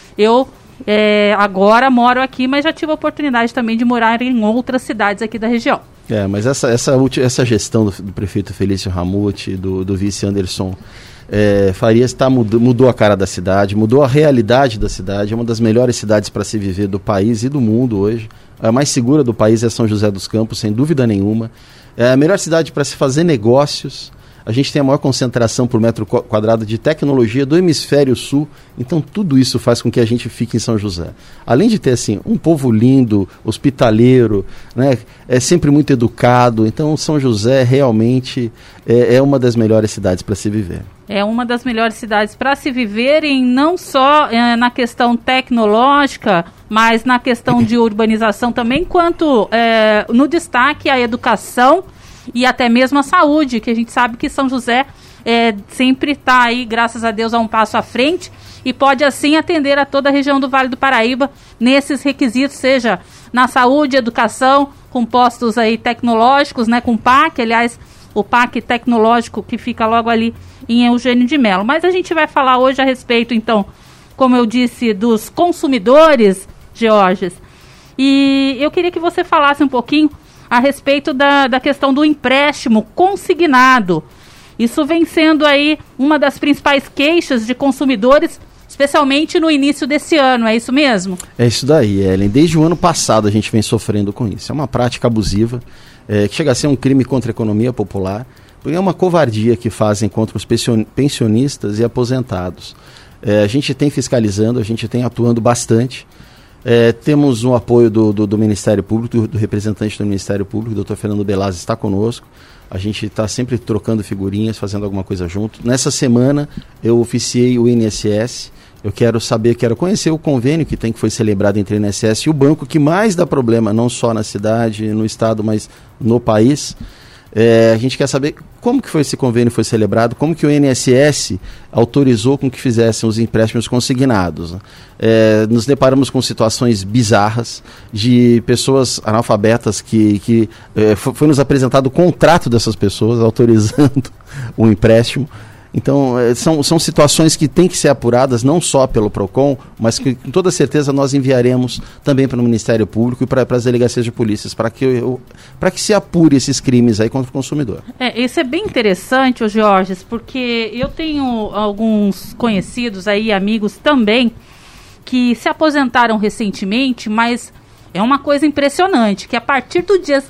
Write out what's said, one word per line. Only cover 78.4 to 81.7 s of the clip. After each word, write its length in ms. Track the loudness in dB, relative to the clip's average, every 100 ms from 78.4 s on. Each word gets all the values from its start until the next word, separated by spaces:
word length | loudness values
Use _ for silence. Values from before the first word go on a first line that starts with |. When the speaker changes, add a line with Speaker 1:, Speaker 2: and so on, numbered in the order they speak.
| 0 -2
Speaker 1:
eu 100 | -2
queria 220 | 0 -2
que 80 | -2
você 240 | -4 -4
falasse 400 | 0 2 2 2
um 40 | 0
pouquinho 420 | 0 -2 0 0 -2 -18 -20 -2
a 100 | 0
respeito 540 | 0 0 -2 -2 -2
da, 340 | 0 2 4 2
da 140 | 0
questão 320 | -2